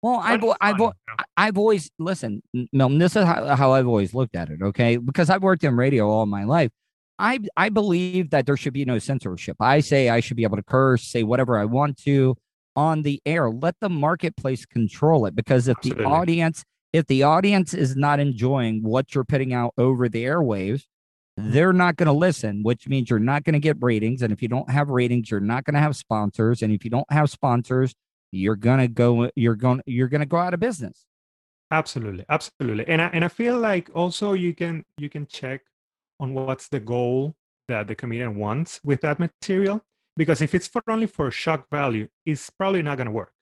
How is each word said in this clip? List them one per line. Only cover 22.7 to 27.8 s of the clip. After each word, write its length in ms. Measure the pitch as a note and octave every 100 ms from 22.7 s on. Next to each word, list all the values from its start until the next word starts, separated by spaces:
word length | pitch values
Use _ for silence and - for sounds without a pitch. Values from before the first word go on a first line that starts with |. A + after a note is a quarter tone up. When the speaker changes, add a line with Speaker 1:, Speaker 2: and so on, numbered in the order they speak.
| A#2+ -
Speaker 1:
means 240 | C#3 A#2+
you're 80 | A#2
not 240 | A2+ C#3+
gonna 160 | C#3+ D3+
get 180 | D3+ D3
ratings. 420 | B2 A2 A2 B2+
And 100 | A#2+
if 80 | G#2
you 60 | A#2+
don't 240 | B2 -
have 180 | C3+ C#3+
ratings, 440 | B2+ B2 A#2+ A2
you're 80 | G#2
not 240 | G2+ A#2+
gonna 160 | C3 D3
have 160 | D3+ C3
sponsors. 680 | - A2 G#2 - A2+ A#2+
And 100 | G#2+
if 120 | G#2+
you 80 | A#2+
don't 180 | A#2+ -
have 180 | D3 D3
sponsors, 640 | - C#3 A#2+ A#2 B2+